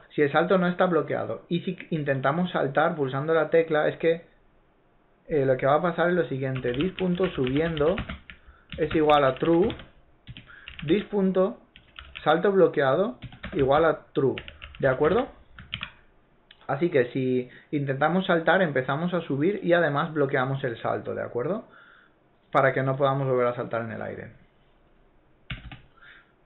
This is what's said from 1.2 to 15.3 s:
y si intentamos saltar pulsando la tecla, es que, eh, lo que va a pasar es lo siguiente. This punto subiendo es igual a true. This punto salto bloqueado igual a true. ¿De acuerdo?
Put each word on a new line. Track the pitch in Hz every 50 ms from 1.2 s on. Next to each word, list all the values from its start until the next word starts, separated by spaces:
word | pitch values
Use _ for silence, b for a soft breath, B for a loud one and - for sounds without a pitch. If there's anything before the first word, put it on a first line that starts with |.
| 110 110 113 - - -
y | 175 170
si | - 190 175 - - -
intentamos | 175 151 143 143 135 131 131 135 147 175 180 175
saltar | - 160 151 139 143 147 156 170 170
pulsando | 151 139 127 135 139 147 160 165
la | 160 151 156
tecla, | - 165 165 160 151 151 156 151
es | 143 -
que, | - 165 165 170 - _ _ _ _ _ _ _ _ _ _ _ _ _ _ _ _ _ _ _ _ -
eh, | 165 143 135
lo | 135 131 127
que | 139
va | 135 147
a | 156
pasar | 175 175 170 170 165 175
es | 180
lo | 175 156 -
siguiente. | 139 131 135 131 131 127 127 123 123
This | 139 165 190 185
punto | - 185 180 180 175 185 175
subiendo | - 143 131 127 135 143 165 170 165 151 143 165 196 226 - - - - - - - b b b b b b b - 170
es | 160 151 -
igual | 160 151 151 151 147 139
a | 131 131
true. | - - 165 170 170 196 233 - - - - _ _ _ _ _ _ _ - - - - B B B B B B - - 143
This | 175 208 -
punto | - 202 208 190 190 185 190 185 214 247 - - _ _ - _ _ _ - - - - - -
salto | 151 156 170 180 202
bloqueado | 196 190 165 147 - 147 139 131 139 170 196 240 254 - - - - - - - -
igual | 160 135 131 139 156 165
a | - - - - _ -
true. | 156 135 123 107 - - - - - - - - -
¿De | 139 135
acuerdo? | 131 131 147 160 185 233 285 -